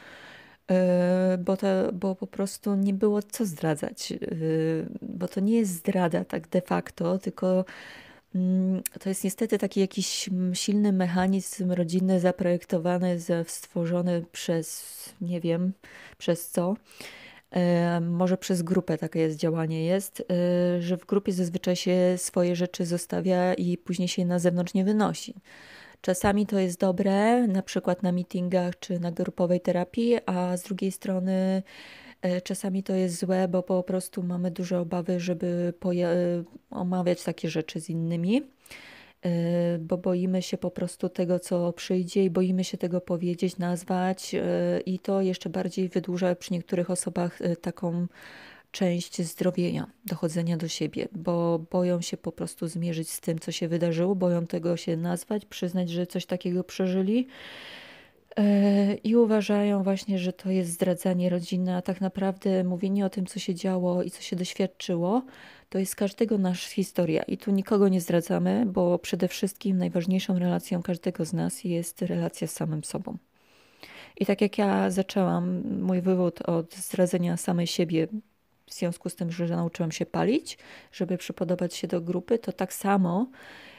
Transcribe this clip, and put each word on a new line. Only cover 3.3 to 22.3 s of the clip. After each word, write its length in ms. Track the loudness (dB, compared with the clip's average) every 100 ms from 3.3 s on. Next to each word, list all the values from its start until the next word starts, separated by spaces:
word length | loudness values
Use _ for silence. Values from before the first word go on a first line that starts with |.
| -4 -4
zdradzać, 640 | 0 -2 0 -4 -6 -8
y, 760 | -6 -6 -4 0 0 0 0 -4 -8
bo 260 | -10 -6 -6
to 120 | -2
nie 160 | 2 2
jest 160 | 2
zdrada 520 | 0 0 2 2 0
tak 240 | -2 -6 -2
de 120 | -2
facto, 580 | 0 -2 -2 -4 -2 0
tylko, 460 | -2 -2 2 2 0 -8 -18 -20 -20 -20 _
mm, 480 | 0 2 2 2 0 -4 -8
to 80 | -6
jest 160 | -2
niestety 340 | -4 -2 -2 0
taki 220 | 0 0
jakiś, 480 | 0 0 -4 -4 -4
mm, 260 | -2 -2
silny 380 | 0 0 2 4
mechanizm 800 | 4 2 2 2 2 -2 -4 0
rodzinny 480 | 0 2 2 4 4
zaprojektowany, 1000 | 4 2 2 0 0 0 2 2 2 0
ze-, 240 | 0 -2
stworzony 800 | -2 -8 -8 -4 0 0 0 0 -4
przez, 640 | -6 -2 -2 -2 -8 -14 -16 -18 -8
nie 200 | -6 -2
wiem, 320 | 0 2 0 -2 -12 -20 -20 -6
przez 320 | -2 -2 -2
co. 240 | -2 0 -2 -6 -20 -18 -18 -20 -20 _
E, 500 | 2 4 4 4 2
może 360 | 0 2 2 2
przez 260 | 0 -2
grupę 360 | 2 0 0 -2
takie 220 | -2 0
jest, 180 | 0 2
działanie 460 | 0 0 0 0
jest, 360 | 0 0 -2 -8
e, 640 | -2 2 4 4 2 2
że 140 | 0 -2
w 100 | 0
grupie 260 | 0 2
zazwyczaj 440 | 0 0 0 -2 0
się 200 | 2 4 4 2
swoje 400 | 0